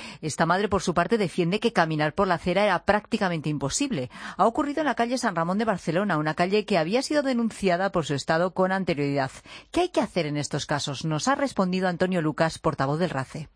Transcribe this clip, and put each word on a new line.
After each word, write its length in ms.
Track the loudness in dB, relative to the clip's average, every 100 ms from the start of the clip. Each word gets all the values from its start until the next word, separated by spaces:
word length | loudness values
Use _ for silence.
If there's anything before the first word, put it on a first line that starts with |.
| -16 -8
Esta 240 | -6 0
madre, 240 | 2 2 2
por 140 | 0
su 100 | 0
parte, 240 | 0 2 2
defiende 440 | 0 0 0 2
que 120 | 0
caminar 400 | 2 2 2 0
por 140 | 0 0
la 80 |
acera 300 | 0 0 2
era 200 | 2 2
prácticamente 640 | 2 2 2 0 0 0 -2
imposible. 640 | -2 -2 -2 -2 -2 -4 -8 -6 2
Ha 80 |
ocurrido 360 | 4 4 0 0
en 60 | 0
la 100 | 0
calle 200 | 0 0
San 200 | -2 0
Ramón 200 | 0 0
de 80 |
Barcelona, 540 | 0 -2 0 0 2 0
una 160 | 0
calle 320 | 0 2 0 2
que 100 | 0
había 240 | 2 0
sido 220 | 0 0
denunciada 680 | 0 0 -2 0 0 2 0
por 140 | -2
su 80 | -2
estado 400 | -2 0 0 0
con 200 | 0 0
anterioridad. 580 | 0 0 0 0 0 -2 -6 -20 -20 -4
¿Qué 120 | 0
hay 60 | 0
que 120 | 0
hacer 260 | -2 -2 -2
en 100 | -2
estos 300 | -4 -4 -2
casos? 400 | -4 -4 -6 -4
Nos 200 | -2 0
ha 100 | 0
respondido 520 | 0 0 0 0 0
Antonio 320 | 0 0 0
Lucas, 380 | 0 0 0 0
portavoz 400 | -2 0 0 0
del 120 | 0
race. 380 | -2 -6 -10 -16